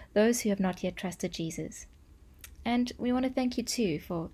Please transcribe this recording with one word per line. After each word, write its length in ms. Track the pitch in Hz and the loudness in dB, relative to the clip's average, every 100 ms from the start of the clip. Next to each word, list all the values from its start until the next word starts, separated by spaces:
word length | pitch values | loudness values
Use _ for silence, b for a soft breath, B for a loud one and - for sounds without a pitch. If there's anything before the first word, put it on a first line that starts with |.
| B | B
those 260 | 208 220 240 | 4 6 4
who 80 | 214 | 2
have 100 | 196 | 2
not 240 | 185 180 | 2 0
yet 140 | 185 180 | -4 -4
trusted 360 | 185 170 180 | -6 -4 -4
Jesus. 540 | - 165 156 156 - - - - - - - - - | -4 -4 -4 -8 -10 -18 -20 -20 -20 -20 -20 -20 -8
And 260 | - 240 247 - | 0 0 0 -2
we 160 | 240 | 0
want 140 | 247 262 | 2 2
to 40 | |
thank 280 | 262 254 247 | 0 0 0
you 40 | |
too 360 | 240 - 208 156 | -2 0 2 0
for 320 | - 170 165 | -2 -4 -4